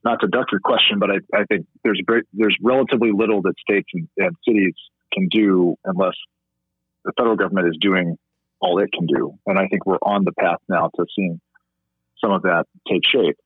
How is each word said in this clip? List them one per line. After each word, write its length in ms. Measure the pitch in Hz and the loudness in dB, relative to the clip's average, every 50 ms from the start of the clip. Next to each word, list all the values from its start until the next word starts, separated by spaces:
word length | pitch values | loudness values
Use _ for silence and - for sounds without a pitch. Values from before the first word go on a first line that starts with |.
| - | 0
not 180 | 117 117 - | -2 -2 0
to 60 | 117 | -2
duck 200 | 98 90 123 127 - | 0 0 -2 -2 -2
your 100 | 123 110 | -4 -2
question, 360 | - - 123 110 - - 110 101 | 0 0 2 2 2 0 2 0
but 100 | 92 95 | 0 0
I, 40 | 98 95 - - - | 0 -2 -4 -2 -2
I 100 | 101 104 | -2 0
think 200 | - 107 92 82 _ _ _ - | 0 -2 -4 -4 _ _ _ -2
there's 180 | 117 101 95 92 | -2 -2 0 0
very, 140 | - 113 123 - _ - | 0 0 0 0 _ -2
there's 220 | 101 110 104 - - | 0 0 0 0 0
relatively 500 | 98 117 127 135 131 - 139 117 120 113 | 0 2 2 2 2 2 0 0 2 2
little 300 | 101 98 113 107 110 101 | 2 2 2 2 0 0
that 120 | 87 95 90 - | 0 -2 -4 -4
states 300 | - - 104 98 87 - - | -2 0 0 0 -2 -4 -8
and, 140 | 90 82 - _ | -10 -10 -8 _
and 180 | - 95 - 170 _ - | -4 -2 -2 -4 _ -2
cities 260 | 127 113 104 95 92 - - - - _ _ _ _ - | 0 2 2 2 0 -2 -6 -20 -20 _ _ _ _ -4
can 140 | 101 95 87 | -2 -2 0
do 460 | - 110 107 101 92 90 87 87 82 _ - | 2 2 4 4 4 4 2 2 0 _ -6
unless 300 | 95 90 87 95 90 - - - _ _ _ _ _ _ _ _ _ _ _ _ _ _ _ _ | -6 -2 0 -2 -2 -2 -6 -18 _ _ _ _ _ _ _ _ _ _ _ _ _ _ _ _
the 80 | - - | -6 -2
federal 180 | - 123 113 110 | 0 2 2 2
government 320 | 101 98 87 92 95 87 | 2 0 0 0 0 0
is 100 | 85 80 80 | 0 0 0
doing 360 | - 101 92 92 87 85 82 - _ _ _ _ _ _ _ _ | 0 2 2 2 0 -2 -4 -8 _ _ _ _ _ _ _ _
all 180 | 95 90 87 95 | -2 0 2 2
it 100 | 104 - - | 0 0 -2
can 140 | - 87 | -4 -2
do. 300 | 80 71 62 - - - - _ | -2 0 -2 -2 -6 -8 -10 _
And 140 | 104 95 95 | -2 0 0
I 80 | 95 | 0
think 180 | 95 - 95 - | 0 -2 -4 0
we're 120 | 98 92 - | -2 -2 0
on 220 | - 101 101 101 98 | 0 0 0 2 0
the 80 | 87 | 0
path 280 | 85 - - 87 85 - _ - | 0 0 0 0 0 -2 _ -4
now 200 | 95 82 82 80 - | -2 -2 -2 -2 -2
to 100 | - 87 - - | -4 -6 -4 -4
seeing 260 | 104 95 90 85 85 _ _ _ _ _ _ _ _ _ _ _ _ _ _ _ _ - | -4 -4 -4 -6 -8 _ _ _ _ _ _ _ _ _ _ _ _ _ _ _ _ -2
some 80 | 107 | 0
of 120 | 98 90 85 | 0 0 0
that 220 | 92 85 82 76 _ _ - _ | 0 0 0 0 _ _ -18 _
take 140 | - 101 87 - | -4 -2 0 0
shape. 320 | - - - 95 76 69 _ _ | 0 2 2 2 0 -2 _ _